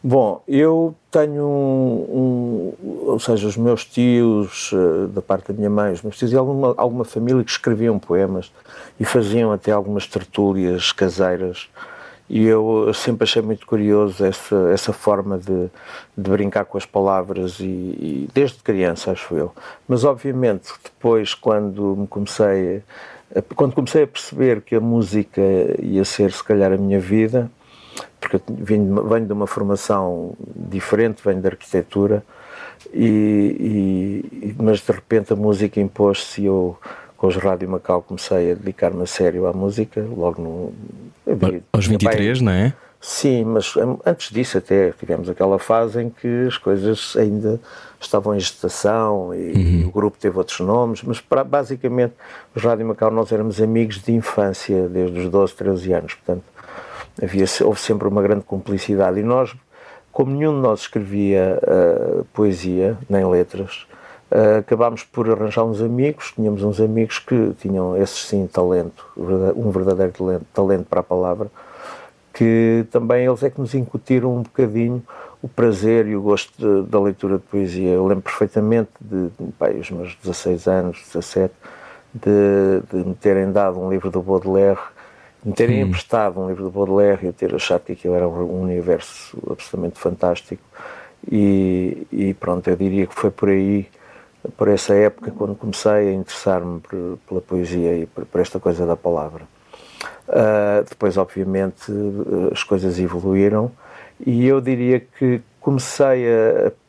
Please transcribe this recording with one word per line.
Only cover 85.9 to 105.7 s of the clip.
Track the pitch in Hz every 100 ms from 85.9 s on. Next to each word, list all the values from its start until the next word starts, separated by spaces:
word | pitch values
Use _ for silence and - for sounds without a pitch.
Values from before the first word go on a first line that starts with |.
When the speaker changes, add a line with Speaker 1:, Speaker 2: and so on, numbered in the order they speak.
| 90 - 117 104 90
Speaker 1:
um | 92
livro | 92
do | 95
Baudelaire | 95 98 98 101 95
e | 90
eu |
ter | - 92
achado | - - 87
que | -
aquilo | - 90 90
era | 90
um, | 85 87 92
um |
universo | 92 87 87 85 - - - - -
absolutamente | - - 92 87 -
fantástico. | - 90 90 85 - 90 _ - - - - _ -
E, | 107 101 98 95 90 92 - 78
e | - 98
pronto, | 95 - 90 90
eu | 90
diria | 95 98 90
que |
foi | - 104
por | - 101
aí, | 95 98 101 98 _ - - - _ - -
por | 104
essa | 101 -
época, | 101 104 - -
quando | - 104
comecei | 101 107 98 107
a | 104 101
interessar-me | 95 92 - - 92 87 85
por, | - 95 87 90 _
pela | 95
poesia | - 92 87 87 85 85
e | 82
por, | - -
por | 87
esta | 90 92
coisa | 95 85 85
da | 82
palavra. | 90 82 76 80 78 _ _ - - - - - -
Ah, | - 110 107 104 104 101
depois, | - 101 92
obviamente, | 92 - 95 95 95 - - 104 104 101 - 95 92
as | -
coisas | - 98 92 87
evoluíram | 90 87 95 98 101 107 120 - - - - _ -
e | 120 127
eu | 135
diria | 127 127 123 127
que | 123 - 131 123 - _
comecei | -